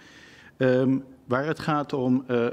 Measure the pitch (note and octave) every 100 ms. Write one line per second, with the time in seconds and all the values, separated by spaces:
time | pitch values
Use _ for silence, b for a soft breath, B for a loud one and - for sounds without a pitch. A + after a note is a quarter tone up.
0 | B B B B B - C3 B2+ C3 C3+
1 | - - - B2 D3+ D3+ - D3 C#3 C#3+
2 | B2+ B2+ C3 A#2+ A#2